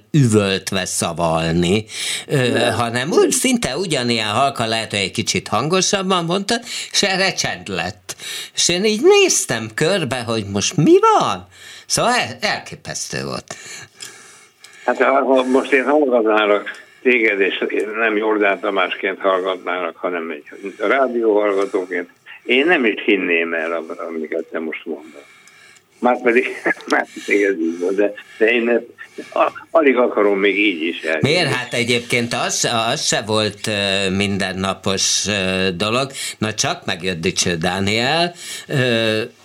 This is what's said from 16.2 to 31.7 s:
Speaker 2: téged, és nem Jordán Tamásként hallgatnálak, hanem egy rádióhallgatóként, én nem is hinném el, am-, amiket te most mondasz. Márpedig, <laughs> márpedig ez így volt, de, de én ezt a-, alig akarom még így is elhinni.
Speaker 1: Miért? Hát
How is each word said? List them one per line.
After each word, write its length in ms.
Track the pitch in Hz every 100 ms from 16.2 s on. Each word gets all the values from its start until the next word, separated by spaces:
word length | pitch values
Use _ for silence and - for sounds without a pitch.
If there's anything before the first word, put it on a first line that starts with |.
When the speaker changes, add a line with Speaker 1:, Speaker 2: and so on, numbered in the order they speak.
| 110 107 104 101 - - - -
Speaker 2:
téged, 380 | 127 123 110 98
és 240 | 95 - 123 98 104 107
nem 180 | 113 104
Jordán 440 | 110 107 101 95
Tamásként 580 | 104 98 87 - 98 87
hallgatnálak, 800 | 98 92 92 90 87 90 85 -
hanem 340 | 92 87 82
egy 440 | 76 - - 98 87
rádióhallgatóként, 1300 | 104 135 131 120 113 104 107 95 98 98 90 90 87 _ - -
én 220 | - 127 156
nem 180 | 170
is 180 | 113 92
hinném 500 | - 98 90 82 85
el, 180 | 82 82
am-, 340 | 82 82 87 85
amiket 360 | 82 78 80
te 140 | 80 82
most 260 | 80 76
mondasz. 380 | 87 76 78 73 - - - - - - _ _
Márpedig, 480 | 120 123 131 175 - - -
<laughs> 220 | - -
márpedig 500 | 147 - - - 104
ez 120 | 101 90
így 200 | 82 85
volt, 140 | 90
de, 180 | 98 104 - - -
de 80 | 113
én 220 | 120 117
ezt 180 | 113 - - - - -
a-, 200 | - 151 - -
alig 260 | 165 143 123
akarom 420 | 117 107 104 98
még 200 | 101 95
így 240 | 107 82
is 200 | 82 82
elhinni. 300 | 80 78 127
Speaker 1:
Miért? 200 | 175 147
Hát 220 | 127 120